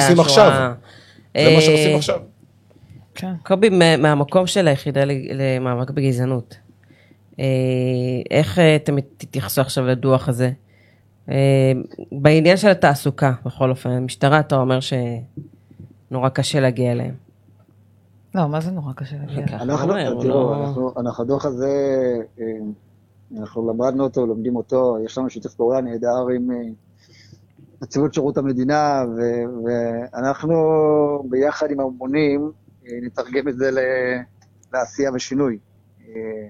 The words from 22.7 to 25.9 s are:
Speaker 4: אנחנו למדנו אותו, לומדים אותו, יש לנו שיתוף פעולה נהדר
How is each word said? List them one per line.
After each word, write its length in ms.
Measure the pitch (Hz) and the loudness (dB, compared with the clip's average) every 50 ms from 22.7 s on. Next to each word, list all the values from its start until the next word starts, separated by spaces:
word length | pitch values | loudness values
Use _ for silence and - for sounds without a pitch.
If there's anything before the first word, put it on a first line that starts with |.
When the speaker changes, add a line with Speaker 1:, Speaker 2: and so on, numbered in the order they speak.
| 104 - _ _ _ _ _ _ _ _ _ _ 123 107 | -12 -14 _ _ _ _ _ _ _ _ _ _ -14 -14
Speaker 4:
אנחנו 320 | 107 - - 117 113 113 | -14 -10 -8 -6 -4 -4
למדנו 320 | 113 117 123 135 131 135 139 | -2 -2 -2 -2 0 0 -2
אותו, 220 | 127 - 139 123 | -2 -2 -2 -2
לומדים 300 | 113 110 113 107 127 123 | -2 -2 -4 -4 -4 -4
אותו, 400 | 117 107 - 131 131 127 123 117 110 113 | -4 -4 -2 0 0 2 0 0 -2 -6
יש 140 | 110 - 131 | -6 -6 -6
לנו 120 | 131 123 | -6 -6
שיתוף 240 | - 113 - - - | -8 -10 -14 -12 -4
פעולה 260 | - 117 120 131 131 | -2 0 0 2 0
נהדר 480 | 127 120 | -2 -4